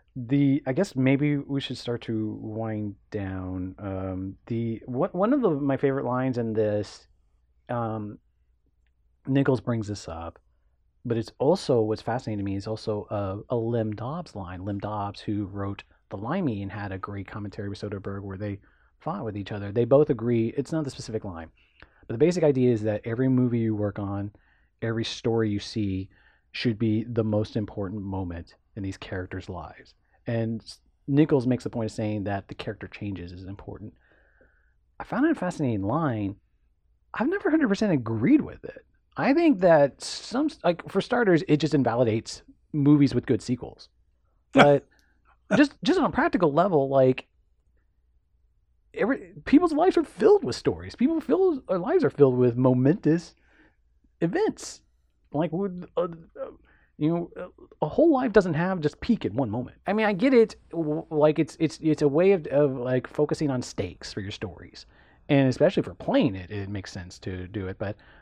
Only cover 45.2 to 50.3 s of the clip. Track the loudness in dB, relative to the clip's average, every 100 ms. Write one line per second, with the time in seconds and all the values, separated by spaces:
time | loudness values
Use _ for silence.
45.2 | _ _ 0 4 4 2 0 2 2 2
46.2 | 0 2 2 4 2 2 4 4 4 4
47.2 | -4 _ _ _ _ _ _ _ _ _
48.2 | _ _ _ _ _ _ _ -2 -2 -2
49.2 | -6 -16 4 4 6 2 2 2 0 2
50.2 | 6